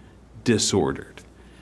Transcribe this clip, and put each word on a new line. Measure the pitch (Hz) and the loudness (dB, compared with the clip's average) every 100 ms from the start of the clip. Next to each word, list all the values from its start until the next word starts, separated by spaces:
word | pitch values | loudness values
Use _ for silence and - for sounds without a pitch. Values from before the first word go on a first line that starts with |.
| - - - - | -16 -20 -20 -10
disordered. | - 107 - 101 69 69 - - - - - - | 0 2 2 0 0 -2 -10 -20 -20 -20 -20 -20